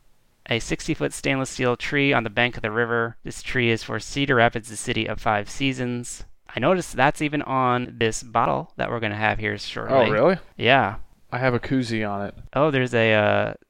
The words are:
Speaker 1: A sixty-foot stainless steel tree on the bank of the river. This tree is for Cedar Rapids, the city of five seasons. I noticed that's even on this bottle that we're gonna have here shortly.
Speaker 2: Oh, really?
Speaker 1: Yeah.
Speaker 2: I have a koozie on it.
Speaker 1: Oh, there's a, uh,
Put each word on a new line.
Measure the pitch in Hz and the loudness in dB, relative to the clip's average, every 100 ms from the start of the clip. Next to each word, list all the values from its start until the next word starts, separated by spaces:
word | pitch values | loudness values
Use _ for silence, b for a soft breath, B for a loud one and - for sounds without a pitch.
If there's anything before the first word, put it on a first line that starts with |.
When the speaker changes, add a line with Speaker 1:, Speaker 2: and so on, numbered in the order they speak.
| _ _ _ _ - | _ _ _ _ -6
Speaker 1:
A | 117 | -6
sixty-foot | - 160 - 156 143 | -4 -6 -4 -4 -4
stainless | - 143 135 131 | -4 -2 -2 -2
steel | - 127 120 | -2 0 0
tree | - 143 139 | -2 0 2
on | 127 | 2
the | 117 | 0
bank | 104 120 - | 0 0 0
of | |
the | 110 | -4
river. | 107 117 117 117 117 | 0 0 0 -2 -4
This | - - | -12 -10
tree | - 131 117 | -4 0 2
is | 113 | 2
for | - 113 | -2 -8
Cedar | - 139 139 | -6 -2 2
Rapids, | 127 117 127 117 | 4 4 2 -6
the | 104 | -8
city | - 113 107 | -4 -2 -2
of | 107 | -2
five | - 107 101 | 0 0 -2
seasons. | - 139 127 123 120 120 - - - - - | -2 -2 -2 -4 -4 -6 -12 -16 -20 -12 -2
I | |
noticed | 127 185 165 - | 2 2 0 2
that's | 135 - | 2 2
even | 147 147 | -2 -2
on | - 131 127 123 123 120 | -2 -2 0 0 -2 -2
this | 113 110 | 0 0
bottle | 123 113 127 135 165 - | -2 0 2 0 -4 -6
that | 110 | -4
we're | 117 | -2
gonna | 110 104 | -4 0
have | 107 107 | 0 0
here | 107 107 | -2 -4
shortly. | - - 110 131 | -6 -8 0 4
Speaker 2:
Oh, | 110 | 4
really? | 107 143 185 - - | 4 4 2 -4 -2
Speaker 1:
Yeah. | 110 135 101 107 - _ - | 4 4 4 -2 -10 _ -10
Speaker 2:
I | 123 | -2
have | 131 | 0
a | 120 | 0
koozie | - 131 120 113 107 | 0 0 0 -2 -4
on | 101 101 | -4 -6
it. | - - | -10 -6
Speaker 1:
Oh, | 131 156 | 0 2
there's | 135 127 | 2 2
a, | 120 110 | 2 4
uh, | 107 104 104 107 104 _ | 4 4 2 0 -6 _